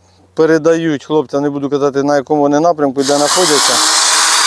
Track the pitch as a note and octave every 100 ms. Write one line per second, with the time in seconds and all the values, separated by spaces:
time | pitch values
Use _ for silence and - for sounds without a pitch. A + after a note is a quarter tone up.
0 | _ _ _ - D#3 D#3+ D3+ E3 E3 C#3+
1 | - D#3 B2+ C#3+ C#3+ C#3+ C#3 C#3+ C#3+ C3+
2 | C#3 D3 B2+ D3+ C#3+ D3 E3+ D#3 C#3+ C3
3 | C3+ C#3+ D3 F3+ F3 C#3+ C#3 B2 - -
4 | - - - -